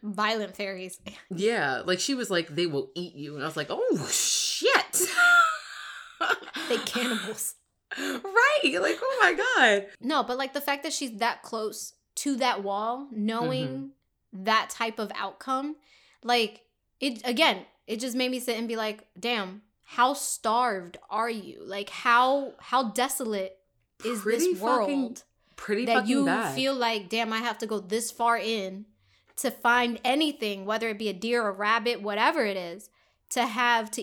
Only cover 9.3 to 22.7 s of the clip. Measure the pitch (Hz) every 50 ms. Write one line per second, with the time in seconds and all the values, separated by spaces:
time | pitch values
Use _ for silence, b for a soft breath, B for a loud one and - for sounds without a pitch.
9.3 | 339 302 427 508 494 381 269 226 202 202 196 - - - - 254 311 277 233 240
10.3 | 247 254 269 269 269 285 285 285 285 277 285 320 285 - 285 247 226 196 226 233
11.3 | - - - - 233 226 220 208 208 - - - - _ _ _ - - - 285
12.3 | 277 233 262 247 214 196 196 196 196 202 214 226 240 262 285 277 233 220 208 214
13.3 | 226 233 240 247 254 254 254 254 262 269 269 277 269 _ _ _ _ _ _ _
14.3 | - 190 185 220 220 220 - - - - 233 226 220 233 214 202 - - 196 196
15.3 | - - - 262 262 262 277 294 302 - b b b b b b b b b 226
16.3 | 240 240 226 202 214 - _ _ _ _ _ _ _ _ 262 285 233 214 - 254
17.3 | 240 254 320 285 208 185 175 - _ _ _ - 220 214 247 262 226 254 254 254
18.3 | 254 247 247 254 233 214 233 226 233 226 220 214 208 214 - _ _ 185 202 233
19.3 | 240 220 196 185 190 208 - _ _ _ _ - - - 240 262 285 277 - -
20.3 | - - - 226 220 240 254 240 202 190 175 170 - - - - - 214 226 233
21.3 | 226 214 185 - - - 80 - 190 202 202 - - - - 254 233 240 254 262
22.3 | 277 285 269 254 - - - -